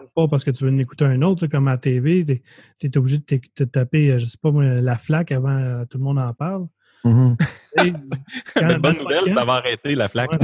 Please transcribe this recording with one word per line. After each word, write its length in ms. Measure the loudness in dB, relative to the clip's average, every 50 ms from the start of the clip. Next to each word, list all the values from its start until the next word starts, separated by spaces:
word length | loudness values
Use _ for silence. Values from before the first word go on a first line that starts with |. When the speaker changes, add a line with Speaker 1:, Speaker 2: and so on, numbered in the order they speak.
Speaker 1:
tente 120 | -12 -6 _
pas 120 | 0 0 0
parce 140 | 0 0 0
que 80 | -2
tu 120 | -2 -2 0
veux 80 | 0
en 60 | 0 0
écouter 260 | -2 -4 -2 0 0
un 160 | 2 2 2
autre, 220 | 2 2 0 0 -2
là, 60 | -2
comme 180 | 0 0 2 0
à 40 |
la 60 | 0 0
T 220 | 0 -2 0 0
V, 240 | 0 2 2 0 0
t'es, 160 | 0 -2 -4 -6 _ -20 -20 -20 _ _ _
t'es 180 | -8 -2 0 0
obligé 200 | 2 2 0 -2
de 60 | -2
t'éc-, 280 | -2 -4 -4 -4 _ _
te 100 | -4 -4
taper, 460 | -2 0 -2 -2 0 2 2 2 4
euh, 60 | 2 2
je 80 | -2
sais 120 | -4 -6 -4
pas 100 | -2 0
moi, 120 | 2 2 2
la 340 | 2 2 0 0 0 -2 -2
flaque 340 | -2 -2 -2 -2 -2 -2
avant, 180 | -2 -2 -2 -2 -2 -2
euh, 280 | -2 -4 -4 -6 -8 -8
tout 80 | -8 -6
le 60 | -4
monde 120 | -2 -2 -2
en 140 | -2 -4 -6
parle. 320 | -6 -6 -6 -6 -6 -8 -10 -14 _ _ _ _ _ 2
Speaker 2:
Mhm. 320 | 4 4 6 6 4 4 2 0 -2 -2 -8 -20 _ -2 0
Speaker 1:
Tu 60 | 0
sais, 100 | 0 0 -4 -8 -10 -10 -10 -10
Speaker 3:
<laughs> 280 | -12 -16 -16 -16 -6 -2
Speaker 1:
quand 120 | 0 2 2
Speaker 3:
Mais 100 | 2 2
bonne 40 |
Speaker 1:
dans 80 | 2 2
le 100 | 0 0
Speaker 3:
nouvelle, 180 | -2 -2 0 0
Speaker 1:
podcast 180 | 2 2 2 2
Speaker 3:
ça 40 | 2
va 80 | 2 0
arrêter, 400 | 0 0 -2 -4 -4 -2 -2 0
la 120 | 0 0 0
flaque. 240 | 0 -2 -2 -2
Speaker 1:
Ouais, 60 | 0 0